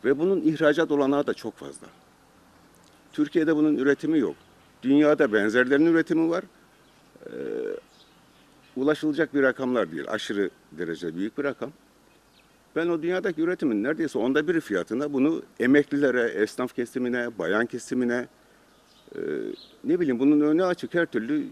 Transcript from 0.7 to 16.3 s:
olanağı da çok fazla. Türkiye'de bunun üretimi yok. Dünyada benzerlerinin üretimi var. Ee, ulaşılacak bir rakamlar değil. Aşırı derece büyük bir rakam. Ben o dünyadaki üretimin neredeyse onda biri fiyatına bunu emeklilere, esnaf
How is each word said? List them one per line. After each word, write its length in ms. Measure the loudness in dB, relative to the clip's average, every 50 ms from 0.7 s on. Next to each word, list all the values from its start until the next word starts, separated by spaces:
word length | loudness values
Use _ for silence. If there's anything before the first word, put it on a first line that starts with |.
| 4 4 2 0
olanağı 360 | 2 0 2 2 2 0 0
da 80 | -2 -4
çok 220 | -6 -6 -12 -12
fazla. 300 | -12 -16 -16 -16 -16 -20 -20 -20 -20 _ _ _ _ _ _ _ _ _ _ _ _ _ _ _ _ _ -20 _ _ _ _ -4
Türkiye'de 440 | -4 -4 0 0 0 2 2 2
bunun 200 | 2 2 2 2
üretimi 420 | 2 2 2 2 2 0 0 0 0
yok. 180 | 0 0 -4 -8 -16 _ _ _ _ _ _ _ 0
Dünyada 500 | 2 4 4 6 6 4 4 2 2 4
benzerlerinin 600 | 2 2 4 4 2 4 4 4 4 4 4 4
üretimi 380 | 2 2 2 0 0 0 0
var. 140 | -2 -4 -6 -10 _ _ _ _ _ _ _ _ _ _ _ _ _ -20 -18
Ee, 40 | -16 -12 -10 -8 -8 -6 -6 -6 -8 -8 -10 -14 _ _ _ -20 _ _ _ _ _ _ _ -20 _ _ _ _ _ _
ulaşılacak 580 | -2 0 0 0 0 -2 -4 -2 -2 -2 -2 0
bir 80 | 2 2
rakamlar 500 | 2 2 0 -4 -2 0 0 -2 -2 -4
değil. 120 | -10 -8 -6
Aşırı 420 | -6 -8 -6 -6 -2 -2 -2 -2 -4 _ _ _ -12
derece 440 | -10 -8 -8 -6 -6 -6 -8 -6
büyük 220 | -6 -6 -6 -6 -6
bir 60 | -6
rakam. 260 | -6 -6 _ -10 -12 -12 _ _ _ _ _ _ _ _ _ _ _ _ _ _ _ _ _ _ _ _
Ben 120 | -4 -2 -2
o 140 | -2 -2 -2
dünyadaki 380 | -2 -4 -2 -2 -4 -2 -2
üretimin 440 | -2 -2 -2 -2 0 0 0 0 0
neredeyse 340 | -2 -2 -2 -4 -4 -2 -2
onda 300 | 0 2 2 0 0 2
biri 120 | -2 -2
fiyatına 520 | -2 -2 -2 -2 -2 -2 -4 -4 -4 -2 0
bunu 300 | 2 2 2 0 -2 -8 -12 _ _
emeklilere, 640 | 2 6 6 6 4 4 0 0 0 2 2 2 0
esnaf 520 | 0